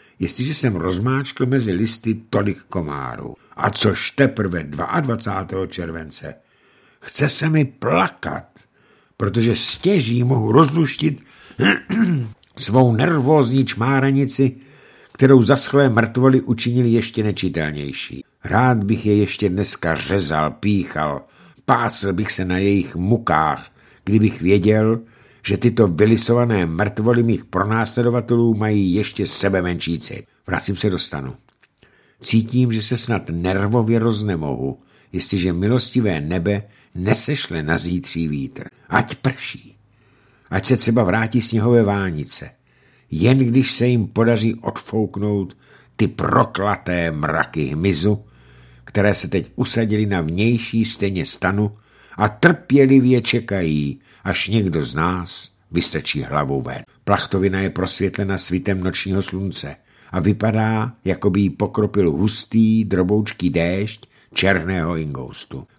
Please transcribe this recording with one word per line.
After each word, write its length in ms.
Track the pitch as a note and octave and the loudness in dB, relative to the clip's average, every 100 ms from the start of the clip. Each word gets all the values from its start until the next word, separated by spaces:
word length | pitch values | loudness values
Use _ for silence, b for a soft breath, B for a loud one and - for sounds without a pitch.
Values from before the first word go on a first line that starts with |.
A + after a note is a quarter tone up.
| b - | b -6
jestliže 360 | - - B2+ | -6 -4 -4
jsem 220 | D3 B2+ F#2 | -2 -2 -2
rozmáčkl 720 | F2+ F2+ A#2+ C3+ C3+ - B2+ | -2 -2 -2 -2 -4 -4 0
mezi 260 | C3+ A2 | 0 0
listy 420 | F2+ A2 - A2+ A2 - | 0 -2 -2 -4 -6 -4
tolik 320 | A2 G2+ - | -2 -2 -4
komárů. 720 | - F#2+ D2+ C#2+ B1+ A#1 A#1 - b - | -8 -6 -6 -6 -8 -10 -12 -16 b -4
A 140 | G2+ | -4
což 400 | - G#2+ F#2 - | 0 0 0 -2
teprve 540 | - C3+ B2 G2 F2 | 2 2 2 -2 -4
dvaadvacátého 1000 | D2 D2+ E2+ F3 C#3 A2+ G#2 F#2+ F2+ F#2+ F2+ | -6 -6 -4 -2 -2 -4 -4 -6 -6 -6 -6
července. 680 | - E2+ E2 D#2 - D2+ - b b b b b b | -8 -8 -10 -12 -14 -14 -16 b b b b b b
Chce 280 | - - D3 | -8 -2 0
se 200 | - D#3+ | 0 2
mi 160 | D#3 | 2
plakat, 840 | C3+ - B2+ E3 F#3+ - - C#2+ - _ _ b b b b - | 0 -2 0 2 0 -4 -10 -10 -12 _ _ b b b b -6
protože 400 | G2+ A2 A2+ A#2 | -2 2 2 2
stěží 680 | - - F#3 G3+ A2 A#2+ | -2 -2 0 2 2 0
mohu 280 | B2 C3 G#2+ | 0 0 4
rozluštit 720 | B2+ D3 D#3+ D3 - D#3 C#3 B B B - | 4 6 4 0 -2 -4 -4 B B B 0
<clears throat> 1000 | - - - G3+ F#3+ D3+ A2 - _ - | 0 0 0 0 2 0 -4 -10 _ -8
svou 360 | - B2 B2+ | 2 4 6
nervózní 720 | A2+ D#3+ D#3+ B2+ D#3 B2 C3+ | 4 2 2 4 4 4 2
čmáranici, 920 | C3+ - A#2+ C3+ C3+ C3+ C3+ - C3 B B B B B B | 0 -2 0 2 2 2 0 0 0 B B B B B B
kterou 300 | - C3+ C3+ | 4 8 8
zaschlé 460 | G#2+ C3+ - C#3 C3+ | 6 2 2 2 4
mrtvoly 520 | A2+ A2+ B2 C3 C3 | 4 0 4 4 4
učinili 500 | - A#2 A#2+ B2 A#2+ | 2 -2 0 2 4
ještě 320 | A2+ A2+ - | 2 0 -2
nečitelnější. 1040 | G#2 G2 F#2 D#2+ D2+ D2 C#2+ C2+ - B1+ - _ | -2 -2 -4 -2 -4 -6 -8 -10 -12 -14 -16 _
Rád 400 | - A2 B2+ A2+ | -2 2 4 2
bych 220 | G2+ G#2+ G#2+ | 0 0 2
je 100 | G#2 | 2
ještě 320 | G2 - G2+ | 2 0 -2
dneska 460 | F#2 F#2+ - E2+ | 0 -2 -2 -2
řezal, 560 | D2+ C2+ G2 D2+ D#2 D2+ | -2 -2 -2 0 0 -2
píchal, 760 | - G2+ G2+ D#2+ D2+ D2+ C#2 b b b b | -2 0 0 -2 -4 -4 -4 b b b b
pásl 480 | - A#2+ A#2 - G2 | 0 2 0 -2 -2
bych 200 | F#2 G#2+ | -2 -2
se 120 | - | -4
na 140 | F#2 F2+ | -2 0
jejich 380 | G2+ G2+ C#2 E2+ | 2 2 0 -2
mukách, 720 | F#2+ A#2 - D#2 D#2 C#2+ - b b b | 2 2 2 2 0 -2 -8 b b b
kdybych 380 | - G#2+ G#2+ - | 0 4 2 2
věděl, 580 | F2 G2+ G2 G#2+ A2 A2+ b b b b - | 2 4 4 4 4 0 b b b b -4
že 100 | G2 | 0
tyto 320 | A#2+ A2+ G#2 | 2 4 4
vylisované 760 | D#2+ G#2+ A2+ - A#2+ A#2+ G#2 E2 | 4 4 4 4 2 2 0 0
mrtvoly 560 | E2 G#2 G#2+ A2 A#2+ | -2 -2 0 2 2
mých 220 | A#2 G2+ | 2 0
pronásledovatelů 1120 | - F#2 G#2 A2+ A2 - A#2+ A#2+ A2+ A#2 A#2 | -2 -4 0 0 -2 0 0 0 0 2 2
mají 400 | G#2+ G#2+ G#2 F#2+ | 0 0 0 2
ještě 320 | F#2+ G#2 - F#2+ | 0 -2 -4 -6
sebemenší 720 | - G2 F#2+ F2+ F2 - E2+ | -2 0 0 0 -4 -4 -6
cit. 260 | - C#2 - _ - | -8 -12 -16 _ -6
Vracím 300 | F2+ - G2 | -4 -4 -4
se 140 | G#2+ | -2
do 80 | F2+ | -2
stanu. 360 | - D2 C2 B1+ _ _ _ _ b b b b | -6 -8 -10 -14 _ _ _ _ b b b b
Cítím, 520 | - A2+ A2 B2 B2 | -2 0 2 0 0
že 100 | A2 | 0
se 140 | G#2+ B2 | -2 -4
snad 340 | - G2+ - | -2 -4 -4
nervově 680 | E2 F#2 F#2+ G2+ A#2+ A2 A#2 | -4 -2 -2 0 0 2 2
roznemohu, 800 | A#2 G#2 G#2 E2+ D2+ B1+ C2+ - b b b | 0 0 -2 -4 -4 -4 -6 -8 b b b
jestliže 400 | F#2 - G2+ F2+ | -8 -4 -2 0
milostivé 680 | F2 G2+ B2 - B2+ G#2+ D#2+ | 0 0 0 0 -2 0 -2
nebe 420 | D2 F2+ F2 G2+ b b b | -2 -2 -2 -2 b b b
nesešle 680 | F2+ F#2+ A#2 - C#3+ - E2 | -6 0 0 0 -4 -6 -6
na 160 | D2+ E2 | -2 -2
zítří 500 | F2 F2+ - E2 D#2+ | -2 -4 -4 -4 -4
vítr. 360 | D2 C2 - - b b | -4 -8 -12 -18 b b
Ať 260 | - - | -2 -2
prší. 640 | - - - - - - - _ b b b b b b | -4 -4 -4 -8 -16 -20 -20 _ b b b b b b
Ať 160 | G2 G2+ | -2 0
se 100 | B2 | 2
třeba 260 | - A#2 | 2 2
vrátí 380 | F#2+ G#2+ A2 A#2+ | 2 0 0 -2
sněhové 420 | - A2+ A2+ A#2+ | 0 0 4 4
vánice. 680 | G2+ G2+ F#2+ D#2 C2 - C#2+ - b b b b b | 4 0 -2 -6 -8 -10 -12 -20 b b b b b
Jen 280 | D#2 G#2+ C3+ | 0 2 4
když 340 | B2 B2+ - | 4 2 2
se 140 | - B2 | 0 2
jim 200 | A#2+ G2+ | 2 0
podaří 480 | - A2+ A2+ A2+ | 2 2 2 0
odfouknout 1040 | - - - - A2 G#2 G2 G#2 G2+ F#2 b b b b - | -2 -6 -8 -6 -2 -2 -2 -2 -2 -4 b b b b -2
ty 120 | G#2 | -2
proklaté 1000 | - - B2+ A2+ - G2+ G2 - F2 E2+ | 0 0 2 2 0 -2 -2 -2 -2 -2
mraky 540 | D2+ D2+ D#2 - D#2+ | -2 -2 -2 -2 -4
hmyzu, 600 | C2+ D2+ F#2+ D#2 G2 G#2 b b b b b b | -4 0 0 0 0 0 b b b b b b
které 300 | - G#2 G2+ | -6 0 2
se 140 | G2+ E2 | 2 -2
teď 240 | F#2+ - - | -4 -4 -6
usadily 500 | B2 A#2 A2 G#2+ G#2 | -4 -2 0 0 0
na 140 | F#2+ | -2
vnější 640 | D#2 F2 A2+ A#2+ - A2+ | -2 0 0 0 -2 -2
stěně 420 | A2+ - G2+ F#2 D2 | -2 -2 -4 -4 -6
stanu 500 | - F#2 G2+ G#2 B B B B - | -4 -2 0 -2 B B B B -2
a 120 | G#2+ | -2
trpělivě 920 | G#2+ - E3+ - C#3 C3+ C3+ B2 B2 | 4 2 2 2 4 6 6 6 2
čekají, 800 | A#2 A#2+ A#2 G2 E2+ D2+ C#2+ C2 b b | 2 -2 -2 -2 0 0 -2 -6 b b
až 240 | G2 - - | -4 -4 0
někdo 340 | A2+ G2 D#2+ | 0 0 -2
z 120 | C2 | -2
nás 560 | C2+ E2+ F#2 E2 - - _ _ | -2 -2 -2 -8 -14 -18 _ _
vystrčí 500 | E2+ - D#2 - C#2+ | -4 -2 -4 -6 -6
hlavu 380 | C2 D2 C#2 C2+ | -4 -4 -2 -4
ven. 220 | A#1+ - b b | -6 -10 b b
Plachtovina 560 | - G2+ - F#2+ F#2+ F#2+ | 0 0 0 0 0 0
je 100 | G2 | -2
prosvětlena 680 | - F#2 - F#2+ - G2 F#2+ | -2 -4 -2 -2 -2 -2 -2
svitem 420 | - F2+ F2+ F#2+ | -2 -2 -2 -2
nočního 420 | F2+ - F#2+ F#2+ | -2 -4 -2 -2
slunce 540 | F#2 F#2 G2 - D2 - b b b | -2 -6 -6 -8 -10 -14 b b b
a 100 | F#2 | -2
vypadá, 720 | F2+ G#2+ A2 A2 A2 A2 A2+ - | 0 2 2 2 0 0 -4 -4
jako 260 | F#2+ F2+ G2+ | -4 -2 0
by 100 | F#2+ | 2
jí 100 | G2 | 2
pokropil 600 | - G#2 - G#2 G#2 F2 | 0 -2 0 0 2 2
hustý, 760 | D2 G#2+ - - A2+ A2 A2 | 2 0 -2 -2 2 4 2
droboučký 640 | G2+ F#2 F2+ G#2 G#2+ - E2+ | 2 0 2 0 -2 -4 -2
déšť 560 | E2 E2+ F#2+ G#2+ - - b b | 0 0 -2 -4 -8 -20 b b
černého 640 | - F#2+ F#2 E2 F#2 D#2+ E2 | -2 2 2 0 -2 -2 -4
ingoustu. 680 | D2+ C2 C2 - - - - | -6 -8 -12 -16 -16 -16 -16